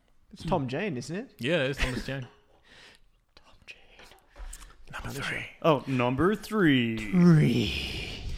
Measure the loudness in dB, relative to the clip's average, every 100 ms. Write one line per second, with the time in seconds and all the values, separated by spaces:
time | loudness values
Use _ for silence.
0 | _ _ _ -12 -2 -2 -2 -4 -4 -6
1 | -8 -10 -12 -8 -2 0 0 -2 -4 -4
2 | -6 -8 -12 _ _ _ _ -20 -20 -20
3 | _ _ _ -20 -20 -20 -20 -20 -20 -20
4 | -20 -20 _ -16 -14 -14 -18 -20 -16 -12
5 | -10 -8 -8 -8 -10 0 2 2 0 0
6 | 0 2 0 0 -2 2 4 4 2 -4
7 | 0 6 8 8 6 2 0 -4 -6 -8
8 | -10 -10 -8